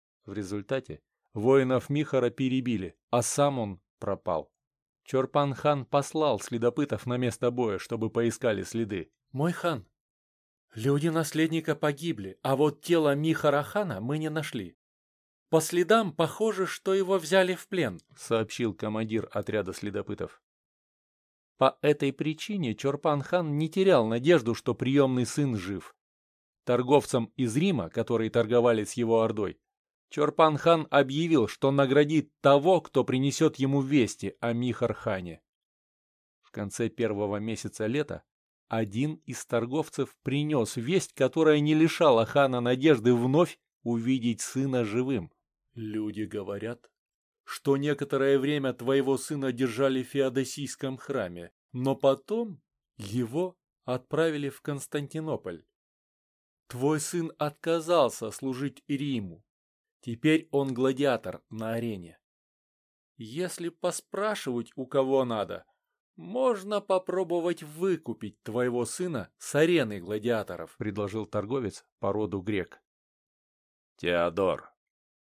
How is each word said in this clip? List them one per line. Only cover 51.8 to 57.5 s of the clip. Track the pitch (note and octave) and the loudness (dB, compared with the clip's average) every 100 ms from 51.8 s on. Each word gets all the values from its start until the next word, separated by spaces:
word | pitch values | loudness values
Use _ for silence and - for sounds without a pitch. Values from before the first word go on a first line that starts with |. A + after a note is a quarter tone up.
| C3 C3+ | -2 2
потом | C#3 C#3 - A3 A#3 E3+ _ _ _ - | 2 2 -2 -4 -4 -10 _ _ _ -16
его | G2+ A#2 A2+ D3 F3+ - _ _ - | -6 -4 -2 -2 -4 -8 _ _ -8
отправили | B2+ - D3 E3 D3+ C#3 | -8 -4 -2 0 -2 -6
в | - | -8
Константинополь. | - C#3 - D3+ C#3 D#3 D#3 B2 F#2+ E2 - _ _ _ _ _ _ _ _ _ _ | -8 -8 -6 -8 -6 -8 -6 -6 -6 -12 -16 _ _ _ _ _ _ _ _ _ _
Твой | B2 C#3 D#3 | -2 0 0
сын | - F3 E3 - | -2 -4 -6 -4
отказался | D3 | -6